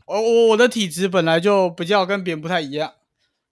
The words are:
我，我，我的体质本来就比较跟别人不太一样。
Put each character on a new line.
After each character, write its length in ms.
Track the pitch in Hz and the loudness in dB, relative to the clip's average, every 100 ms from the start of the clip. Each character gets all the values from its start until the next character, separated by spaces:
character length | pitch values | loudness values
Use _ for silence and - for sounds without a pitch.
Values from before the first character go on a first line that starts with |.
| - | -8
我， 140 | 196 | -4
我， 260 | 226 233 226 | 2 4 4
我 80 | 214 | 4
的 120 | 247 | 2
体 200 | 233 190 | 0 -6
质 200 | 156 190 | -4 -2
本 160 | 185 | 0
来 160 | 165 165 | 2 2
就 280 | 190 202 180 | 2 2 0
比 140 | 165 | -2
较 220 | 170 208 180 | -2 0 0
跟 160 | 202 | -2
别 100 | 180 | -4
人 60 | 156 | -8
不 60 | 160 | -4
太 140 | 180 | -6
一 100 | 143 | -4
样。 240 | 147 156 - _ _ _ _ _ | -6 -8 -10 _ _ _ _ _